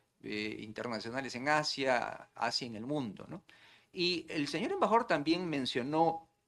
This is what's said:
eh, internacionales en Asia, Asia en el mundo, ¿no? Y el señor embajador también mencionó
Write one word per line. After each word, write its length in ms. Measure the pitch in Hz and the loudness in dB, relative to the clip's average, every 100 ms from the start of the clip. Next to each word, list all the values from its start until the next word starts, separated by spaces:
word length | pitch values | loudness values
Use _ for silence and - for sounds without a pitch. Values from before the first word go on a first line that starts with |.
| _ _ | _ _
eh, 340 | 113 107 107 110 | -6 -4 -4 -6
internacionales 760 | 113 107 120 110 113 127 127 120 | -8 -6 -4 -4 -4 -4 -4 -4
en 120 | 135 | 2
Asia, 840 | 151 147 - 135 120 - - - - | 2 2 0 2 2 0 -8 -12 -4
Asia 320 | 120 - 123 | -2 -2 -4
en 80 | 113 | -6
el 100 | 117 | -4
mundo, 400 | 147 120 90 - | -2 -2 -6 -12
¿no? 140 | 185 - - - - _ | -14 -14 -20 -20 -20 _
Y 320 | 185 175 180 - | -2 0 0 -2
el 220 | - 143 | -4 -2
señor 240 | 160 247 | 0 -2
embajador 340 | 392 220 - 240 | 2 4 4 4
también 420 | 165 143 170 180 | 2 4 2 2
mencionó 800 | 147 123 131 123 156 165 208 - _ | -2 0 -2 0 4 4 2 -6 _